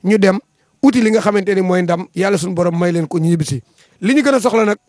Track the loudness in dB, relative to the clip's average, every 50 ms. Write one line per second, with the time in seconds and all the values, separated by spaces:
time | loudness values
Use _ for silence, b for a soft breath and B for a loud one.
0 | 2 0 0 2 2 0 0 -2 _ _ _ _ _ _ _ _ 2 2 4 4
1 | 0 2 0 2 0 0 -2 0 -2 0 -2 0 0 0 0 0 0 0 -2 -4
2 | -6 -10 _ -4 -2 -2 -2 -2 -4 -4 -2 -2 -2 -2 0 0 -2 0 0 -2
3 | -4 -2 -2 -2 0 0 0 0 -2 -4 -6 -8 _ b b b b b b b
4 | -2 0 0 2 2 2 0 2 0 0 0 2 0 0 -2 -4 _